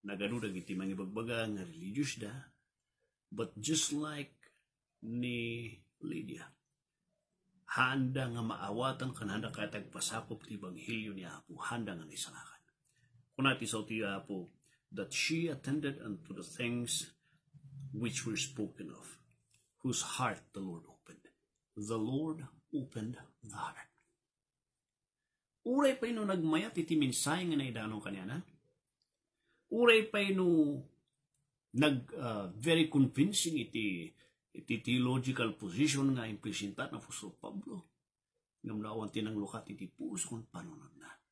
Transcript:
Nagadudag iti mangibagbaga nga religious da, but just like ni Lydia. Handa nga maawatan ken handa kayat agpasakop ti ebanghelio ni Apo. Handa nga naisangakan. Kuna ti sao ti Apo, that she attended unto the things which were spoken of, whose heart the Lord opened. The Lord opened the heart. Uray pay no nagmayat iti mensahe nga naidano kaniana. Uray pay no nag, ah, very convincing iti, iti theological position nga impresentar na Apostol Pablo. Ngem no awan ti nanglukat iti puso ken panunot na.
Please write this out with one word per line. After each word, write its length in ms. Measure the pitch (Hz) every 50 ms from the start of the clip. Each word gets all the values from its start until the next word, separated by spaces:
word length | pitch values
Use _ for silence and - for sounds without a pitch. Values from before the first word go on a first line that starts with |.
| - 101
Nagadudag 480 | 101 92 101 101 120 120 110 104 92
iti 160 | 92 85 - 95
mangibagbaga 720 | 92 95 98 95 92 98 95 104 110 113 117 120 117 113 107 104
nga 80 | 101 92 87
religious 480 | 80 82 85 95 104 135 147 131 -
da, 160 | 123 113 101 117 135 131 - _ _ _ _ _ _ _ _ _ _ _ _ _ _ _ _
but 240 | - 104 113 - - 104
just 320 | 107 135 160 160 - - 147
like 500 | 147 151 151 151 147 143 - _ _ - - _ _ _ _ _ _ _ _ _ _ -
ni 640 | 113 117 120 123 123 123 120 117 117 117 120 117 110 107 - - _ _ _
Lydia. 480 | - - - - - - - - - - - _ _ _ _ _ _ _ _ _ _ _ _ _ _ _ _ _ _ _ _ _ _ - -
Handa 480 | - 127 127 131 139 131 127 127 135 131 123 117
nga 80 | 120
maawatan 720 | 113 113 101 - 92 101 104 117 127 131 131 131 127 131 127
ken 160 | - 113 101
handa 240 | 98 107 113 113 -
kayat 240 | - 107 107 -
agpasakop 640 | 107 95 - - 92 - - 113 113 110 - 113 -
ti 160 | - - 113
ebanghelio 560 | 101 98 92 90 82 - 107 117 110 107 107 98
ni 80 | 95 90
Apo. 360 | 85 76 73 - - - -
Handa 320 | - - 117 120 113 101 92
nga 120 | 85 80
naisangakan. 560 | 76 76 - - - - - - - - - _ _ _ _ _ _ _ _ _ _ _ - _ _ _
Kuna 160 | - 135 135 127
ti 160 | 123 117 107
sao 160 | 113 110 104
ti 160 | - 113 110
Apo, 480 | 107 98 98 98 - - 101 92 87 - - _ _ _ _ _ _ _ -
that 160 | 104 98 -
she 400 | - - - - 160 165 165 165
attended 480 | 147 131 - 135 139 156 147 139 135 -
unto 320 | - 110 101 87 - - 95
the 120 | - 90
things 680 | - - - 123 120 120 120 120 117 - - - - - _ _ _ _ _ _ _ _ - - - - - - -
which 320 | - 107 117 117 - - -
were 160 | 117 107 -
spoken 500 | - - - - 104 92 - - 90 76 62
of, 240 | - - - - - _ _ _ _ _ _ _ _ _ _ _ _ -
whose 320 | 131 117 - - - -
heart 240 | - 131 117 98 85 - _ -
the 80 | 98 95
Lord 240 | 92 85 82 82
opened. 380 | - - _ _ - 87 - _ - _ _ _ _ _ _ _ _ _
The 240 | 107 104 107 113 113
Lord 480 | 107 120 131 139 156 160 156 160 135 - - - _ _
opened 480 | - 143 127 - - 117 107 117 123 - - - _ _ -
the 160 | 107 98 -
heart. 320 | - - - - - _ _ _ _ _ _ _ _ _ _ _ _ _ _ _ _ _ _ _ _ _ _ _ _ _ _ _ _ _ _ _ _ _ _ _ _
Uray 340 | 226 254 277 285 269 262 262
pay 140 | 233 240 240
no 100 | 220 214
nagmayat 540 | 202 190 180 160 160 156 165 202 220 -
iti 180 | 180 160 - 170
mensahe 480 | 156 143 131 117 - - 139 156 180 185 175
nga 80 | 156
naidano 420 | 143 135 127 113 113 107 110 110 107
kaniana. 400 | 104 95 98 95 92 98 131 170 185 - - _ _ _ _ _ _ _ _ _ _ _ _ _ _ _ _ _ _ _ _ _ _ _ -
Uray 340 | 226 240 240 226 220 214
pay 240 | 220 - 208 202 196
no 480 | 190 190 185 175 170 160 151 143 147 131 131 - _ _ _ _ _ _ _ _ _ _ _ _ _ _ _ _ -
nag, 320 | 120 147 151 139 127 123 - -
ah, 320 | - 120 117 110 104 98 90 90
very 320 | 107 117 165 165 165 156
convincing 720 | 160 - 143 135 135 - 135 147 202 208 - - 170 156 135
iti, 540 | 113 - - 117 110 101 92 87 82 80 - _ - _ _ _ _ _ _
iti 200 | - - - 123 -
theological 800 | - - 123 123 123 123 131 131 127 131 - 127 120 110 - -
position 560 | 107 92 85 107 151 151 135 139 139 135 131
nga 80 | 123 110 113
impresentar 580 | 107 98 - 110 92 - 101 101 - - 131
na 160 | 139 - - -
Apostol 320 | - - - - 180 -
Pablo. 560 | _ - - - 196 202 - - 185 - _ _ _ _ _ _ _ _ _ _ _ _ _ _ _ -
Ngem 160 | - 107 107
no 80 | 107
awan 240 | 110 110 113 107 101
ti 80 | - 110
nanglukat 480 | 107 110 110 104 101 98 - 110 - - 101
iti 160 | - 98 90
puso 460 | _ - - - - - - - 120
ken 100 | 113 113
panunot 460 | _ - 90 82 82 78 73 - - -
na. 160 | - - - - _ _ _